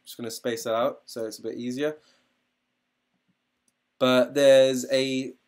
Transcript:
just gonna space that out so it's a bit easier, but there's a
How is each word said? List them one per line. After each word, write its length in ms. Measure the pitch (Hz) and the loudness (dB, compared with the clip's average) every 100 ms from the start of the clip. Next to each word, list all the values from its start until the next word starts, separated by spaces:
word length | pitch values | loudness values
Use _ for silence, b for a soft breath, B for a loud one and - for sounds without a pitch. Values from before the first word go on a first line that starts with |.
just 120 | - - | -20 -14
gonna 140 | 117 | -12
space 340 | - 127 113 | -8 -8 -6
that 100 | 117 | -4
out 260 | 113 135 - - | -2 -2 -6 -14
so 200 | 120 113 | -10 -10
it's 120 | 107 | -10
a 40 | |
bit 140 | 113 - | -12 -10
easier, 400 | 123 127 147 156 b b b b _ _ _ _ _ _ _ _ _ _ _ _ _ _ _ - | -10 -6 -6 -8 b b b b _ _ _ _ _ _ _ _ _ _ _ _ _ _ _ -2
but 360 | 127 127 123 | 2 2 2
there's 500 | 139 139 135 135 127 127 | 4 6 8 6 2 -2
a 400 | 135 135 131 131 - | -2 -2 -4 -6 -14